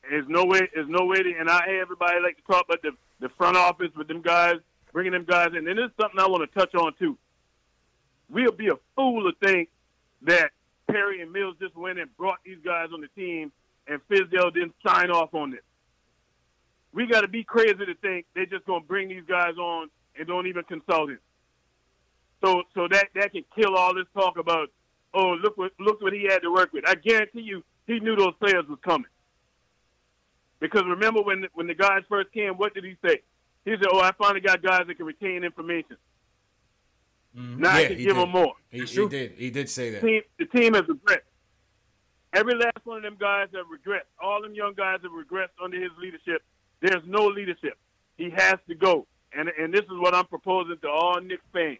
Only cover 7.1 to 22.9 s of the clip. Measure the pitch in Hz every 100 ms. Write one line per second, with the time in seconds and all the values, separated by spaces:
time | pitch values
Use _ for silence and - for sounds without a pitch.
7.1 | 135 _ _ _ _ _ _ _ _ _
8.1 | _ _ 156 247 - 214 143 _ - 269
9.1 | 233 190 170 196 185 170 _ _ _ _
10.1 | _ 147 175 151 _ _ _ - 214 202
11.1 | 190 165 185 196 156 185 165 180 180 151
12.1 | _ 185 185 185 185 156 170 165 165 147
13.1 | - 185 170 151 _ _ _ - 147 _
14.1 | 196 185 185 180 170 170 - 202 180 180
15.1 | 170 160 160 143 123 _ _ _ _ _
16.1 | _ _ _ _ _ _ _ _ 175 240
17.1 | 226 202 226 214 226 226 190 196 170 196
18.1 | 180 - 175 185 185 180 175 151 196 190
19.1 | 185 165 180 175 165 175 170 160 _ _
20.1 | - 160 180 180 175 170 170 - 170 147
21.1 | 127 _ _ _ _ _ _ _ _ _
22.1 | _ _ _ 190 180 175 - 175